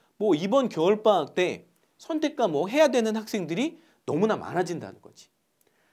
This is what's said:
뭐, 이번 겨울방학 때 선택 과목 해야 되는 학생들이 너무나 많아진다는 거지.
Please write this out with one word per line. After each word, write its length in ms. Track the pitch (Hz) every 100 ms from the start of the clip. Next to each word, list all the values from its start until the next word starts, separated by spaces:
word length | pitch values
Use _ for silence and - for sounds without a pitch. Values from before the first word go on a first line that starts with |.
| _ -
뭐, 180 | 208
이번 340 | 147 190 269 247
겨울방학 680 | - 170 208 220 190 139
때 320 | - 180 98 - _ _ _
선택 380 | - 311 302 294
과목 340 | 220 143 185
해야 180 | 277 302
되는 260 | 247 220
학생들이 640 | 214 214 214 160 170 302 - _ _ -
너무나 300 | 147 214 160
많아진다는 640 | 90 165 175 160 101 -
거지. 260 | - _ - _ _ _ _ _ _